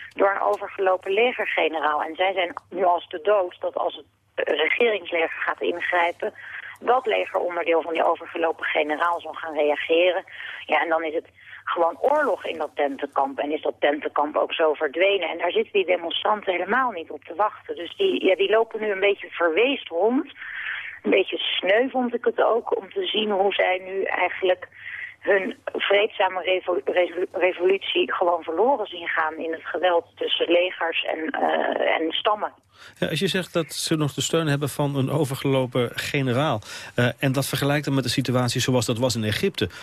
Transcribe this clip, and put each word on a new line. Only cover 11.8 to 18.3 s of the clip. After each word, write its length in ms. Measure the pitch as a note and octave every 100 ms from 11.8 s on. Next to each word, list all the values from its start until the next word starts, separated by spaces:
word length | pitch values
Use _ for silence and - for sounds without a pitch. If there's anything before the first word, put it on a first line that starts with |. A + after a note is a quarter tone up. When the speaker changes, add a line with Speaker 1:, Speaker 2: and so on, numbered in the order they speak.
| E3 F3
Speaker 1:
oorlog 460 | - D4 C#4 F3+ -
in 120 | D#3+
dat 140 | D3 -
tentenkamp. 640 | C#3+ C3+ C#3 - C3+ C3+
En 120 | C#3+
is 100 | D3+
dat 140 | D3+ -
tentenkamp 580 | D3+ D3 D3+ - D3 D3
ook 160 | -
zo 200 | - D#3+
verdwenen. 560 | C#3+ D#3 D3+ F#3+ G3+ D#3+
En 80 | E3
daar 140 | E3+
zitten 220 | G3 A3
die 120 | G3+ F3
demonstranten 680 | F3 E3+ - - G#3+ G3
helemaal 400 | F3 F3+ A#3+ B3+
niet 180 | F#3 D#3
op 140 | D3+
te 120 | - E3+
wachten. 400 | G#3 - - D3+
Dus 200 | E3+ -
die, 300 | F#3+ -
ja, 100 | F3+